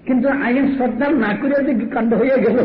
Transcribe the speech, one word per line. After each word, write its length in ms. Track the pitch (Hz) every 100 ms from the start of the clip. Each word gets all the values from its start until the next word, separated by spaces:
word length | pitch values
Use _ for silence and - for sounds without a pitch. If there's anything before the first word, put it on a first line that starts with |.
| -
কিন্তু 220 | 254 277
আইন 480 | 269 226 254 277 -
শ্রদ্ধা 340 | 247 214 285
না 260 | 302 208 202
করে 320 | 277 285 277
যদি 140 | 226 226
কাণ্ড 280 | 233 226
হয়ে 240 | 226 262 262
গেল, 200 | 208 240